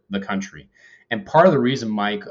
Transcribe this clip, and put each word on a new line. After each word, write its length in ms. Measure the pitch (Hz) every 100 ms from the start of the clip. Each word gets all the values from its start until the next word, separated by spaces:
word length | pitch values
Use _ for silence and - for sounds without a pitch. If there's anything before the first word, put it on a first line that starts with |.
| _
the 100 | 98
country. 500 | 98 98 98 76 - _ _ _ -
And 160 | 113 -
part 200 | 156 185
of 80 |
the 60 | 143
reason, 300 | 120 127 113
Mike, 380 | 107 104 101 -